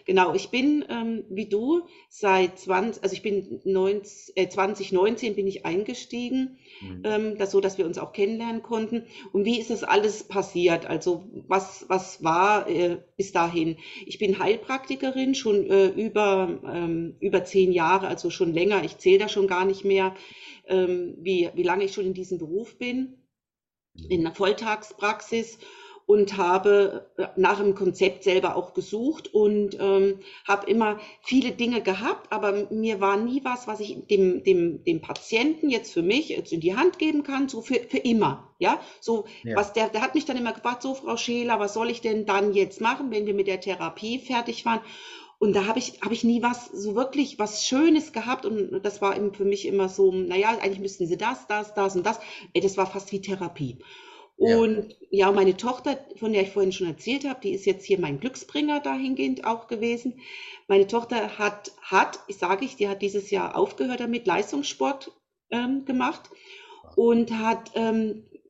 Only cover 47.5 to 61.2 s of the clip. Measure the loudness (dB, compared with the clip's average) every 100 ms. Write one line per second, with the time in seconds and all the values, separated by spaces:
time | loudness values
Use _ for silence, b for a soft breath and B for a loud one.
47.5 | -4 0 4 6 4 2 -6 -4 -4 -2
48.5 | -2 -2 -2 -4 -2 -2 0 -2 0 0
49.5 | 0 0 0 0 4 4 4 0 0 2
50.5 | 2 -2 -4 -6 -4 -2 -2 -2 -4 -4
51.5 | -4 -4 -2 0 0 -2 -4 B B B
52.5 | 0 0 0 -2 -4 -8 -8 -6 -6 -6
53.5 | -6 -8 -8 B B B B B 0 4
54.5 | 6 4 2 -4 -10 -2 4 6 6 4
55.5 | 4 0 -2 -2 -4 -6 -6 0 2 0
56.5 | 2 0 0 -4 -4 -4 -4 -4 -6 -4
57.5 | -2 0 0 0 0 0 -4 -6 -8 -8
58.5 | -4 0 0 -2 -4 -2 -2 -2 -2 -4
59.5 | -6 -6 -4 -2 -2 -6 -8 B B B
60.5 | B B 4 6 2 -2 -4